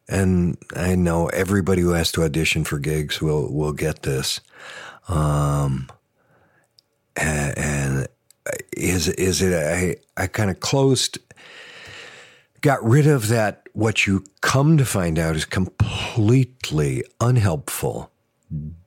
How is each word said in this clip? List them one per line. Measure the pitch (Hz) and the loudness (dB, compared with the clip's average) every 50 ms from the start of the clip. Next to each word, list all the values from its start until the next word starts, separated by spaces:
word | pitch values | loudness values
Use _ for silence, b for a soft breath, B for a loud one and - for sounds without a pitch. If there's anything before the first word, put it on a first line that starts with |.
| _ - | _ -4
and | - 98 98 92 92 90 87 87 69 - - _ - | -2 0 2 2 4 2 2 0 -2 -4 -10 _ -8
I | - 82 90 92 | -4 -2 0 2
know | 90 90 85 - 85 85 - | 2 2 2 2 2 0 0
everybody | - - 95 87 101 101 90 82 95 90 87 | 0 -2 0 2 2 2 2 2 2 2 4
who | 87 | 2
has | 87 85 82 - - | 2 2 0 0 0
to | - 82 | 0 0
audition | 80 71 80 78 - - 80 76 | 0 0 0 0 0 0 -2 -2
for | - 80 73 | -4 -4 -4
gigs | 69 76 76 78 76 73 - - | -4 -2 -2 -2 -2 -4 -6 -4
will, | 78 78 76 76 69 - - | -2 -2 0 0 -2 -2 -4
will | 73 76 73 71 | -4 -2 -4 -4
get | 69 - 78 78 - | -2 -4 -4 -4 -4
this. | - 76 69 65 67 - - - - B B B B B B B B B B B B - | -4 -4 -4 -4 -4 -4 -6 -8 -10 B B B B B B B B B B B B -4
Um, | 90 78 76 76 73 73 73 71 71 71 71 69 65 64 65 - - _ _ _ _ b b b b b b b b b b b _ _ _ _ _ _ _ _ _ | -2 0 0 0 0 0 0 0 0 0 0 -2 -2 -4 -6 -10 -14 _ _ _ _ b b b b b b b b b b b _ _ _ _ _ _ _ _ _
a-, | - | -4
and | 76 76 78 73 73 71 - - 78 73 73 71 69 69 67 69 65 - - _ _ _ _ _ _ - - - - - - | -4 -2 -2 -2 -2 -4 -4 -4 -4 -4 -2 -2 -2 -2 -2 -2 -4 -6 -10 _ _ _ _ _ _ -10 -10 -10 -10 -12 -10
is, | - 69 76 87 90 76 92 | -4 -2 -2 0 0 0 -2
is | - - 87 98 87 78 95 | -2 0 0 0 0 2 2
it, | 92 90 | 2 2
I, | 82 76 76 85 90 90 90 73 - _ _ _ - | 0 0 0 0 0 0 -2 -2 -4 _ _ _ -6
I | 95 | -6
kinda | 95 - - 110 98 90 | -4 -2 -2 -2 -2 -2
closed, | - - - - 139 135 135 131 123 - - - - - _ - B B B B B B B B B B B B B B B B B B B B B B B B B | -4 -4 -2 0 2 4 4 4 2 0 -4 -6 -10 -16 _ -20 B B B B B B B B B B B B B B B B B B B B B B B B B
got | - 143 135 - 107 | 2 2 2 2 2
rid | 113 113 147 143 | 4 4 6 6
of | 147 151 135 104 104 | 6 4 4 2 2
that, | 117 117 107 101 95 - _ - _ | 2 2 2 0 -2 -4 _ -14 _
what | 107 107 113 104 - - - | -2 0 0 2 0 0 0
you | 95 95 - - _ _ | 0 -2 -2 -6 _ _
come | - - - 131 139 151 165 151 | -4 0 2 4 4 6 6 4
to | 135 | 4
find | 110 - 101 90 85 80 82 | 2 0 0 0 0 0 0
out | 82 80 80 | 0 0 -2
is | 78 78 | -2 -4
completely | - - 92 92 90 - _ - - - - - - - - 107 104 123 135 127 - - _ - - 147 151 147 71 65 - - - _ _ | -4 -2 -2 -2 -2 0 _ -2 -2 -2 -6 -8 -6 -2 0 2 4 4 4 2 2 -4 _ -10 -6 -2 -2 -2 0 -2 -4 -6 -8 _ _
unhelpful, | - 123 127 123 101 101 80 104 139 - - - - 65 57 - - - _ _ _ _ _ _ _ _ 78 76 73 76 82 85 - | 0 2 2 4 4 2 0 0 -4 -8 -8 -4 -4 -4 -4 -4 -10 -12 _ _ _ _ _ _ _ _ -10 -10 -8 -10 -12 -16 -8